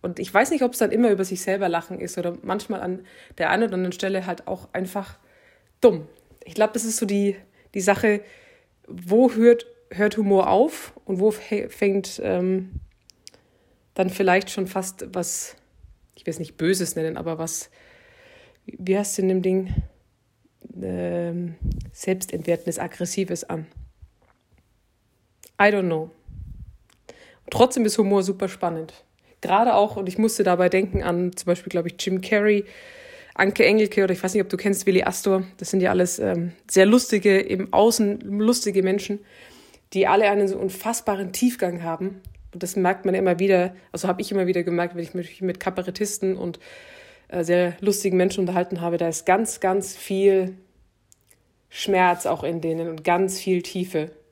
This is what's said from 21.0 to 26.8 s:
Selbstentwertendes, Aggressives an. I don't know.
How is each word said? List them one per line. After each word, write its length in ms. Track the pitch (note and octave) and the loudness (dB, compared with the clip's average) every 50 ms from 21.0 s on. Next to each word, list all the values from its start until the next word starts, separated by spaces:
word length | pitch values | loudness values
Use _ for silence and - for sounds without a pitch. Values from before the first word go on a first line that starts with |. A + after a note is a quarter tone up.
| F3 F3 F3 F3 F3 E3+ E3+ F3 F3 E3+ E3 - - - - - - - | -6 -4 -4 -4 -6 -6 -6 -6 -8 -8 -10 -6 -6 -6 -6 -6 -8 -14
Selbstentwertendes, 840 | - - - - F#3+ F#3+ - - - F3 D#3 - E3+ E3 E3 - F3 - | -16 -10 -4 -4 -4 -4 -4 -8 -8 -8 -2 -2 -2 -2 -2 -8 -6 -6
Aggressives 680 | - E3+ - - F3+ F3 - - F#3+ F3+ F3 E3+ - | -8 -8 -6 -8 -8 -6 -4 -4 -4 -4 -4 -8 -8
an. 220 | - E3+ D#3+ D#3+ - _ - - - _ _ - _ _ _ _ _ _ _ _ _ _ _ _ _ _ _ _ _ _ _ _ _ _ _ _ _ _ _ - - _ - | -8 -8 -8 -8 -12 _ -20 -20 -20 _ _ -20 _ _ _ _ _ _ _ _ _ _ _ _ _ _ _ _ _ _ _ _ _ _ _ _ _ _ _ -20 -20 _ 4
I 40 | G3+ | 4
don't 220 | G#3 G#3 G3+ F#3+ | 4 4 4 0
know. 240 | F3 E3 D#3 D#3+ E3 - _ _ - - - - - - - - - - _ | 0 -2 -2 -4 -8 -14 _ _ -20 -18 -16 -16 -16 -16 -16 -18 -20 -20 _